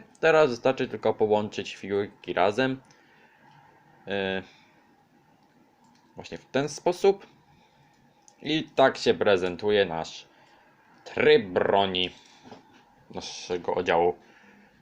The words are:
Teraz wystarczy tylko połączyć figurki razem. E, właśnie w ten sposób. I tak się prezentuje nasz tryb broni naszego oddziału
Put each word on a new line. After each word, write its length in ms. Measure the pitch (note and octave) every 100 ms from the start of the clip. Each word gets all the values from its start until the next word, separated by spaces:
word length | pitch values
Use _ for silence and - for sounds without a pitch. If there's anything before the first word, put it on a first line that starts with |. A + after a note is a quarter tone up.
| - _
Teraz 300 | D#3+ D#3+ D3+
wystarczy 380 | A#2+ C3 C3 B2+
tylko 260 | A2 A2+
połączyć 640 | G#2+ G#2+ G#2+ G#2 - G2 -
figurki 560 | G2 G2+ G2+ - -
razem. 480 | E2+ F#2 G#2+ C3 C3+ - _ _ _ _ _ _ - _ _ _ _ -
E, 360 | G2 G2 F#2+ F2+ - _ _ _ _ _ _ _ _ _ _ _ _ _ _ _
właśnie 240 | - - -
w 80 | -
ten 220 | C3 D3
sposób. 580 | - - F3 G3 G3 - _ _ _ _ _ _ _ _ _ _ _
I 220 | - D#3
tak 340 | - - C3+ -
się 160 | -
prezentuje 720 | F#2 G#2 F#2+ F2+ F2 G#2 G#2 F#2+
nasz 420 | E2 D#2+ - - _ _ _ _ _ _ _
tryb 420 | - - G#2 D3+ G2+
broni 640 | F2+ - G2+ G2 F#2 F2+ - - - - - _ - _ _ _
naszego 600 | F2+ - - - F2+ F2
oddziału 440 | - F2+ E2+ F2 - - _ - _ _ _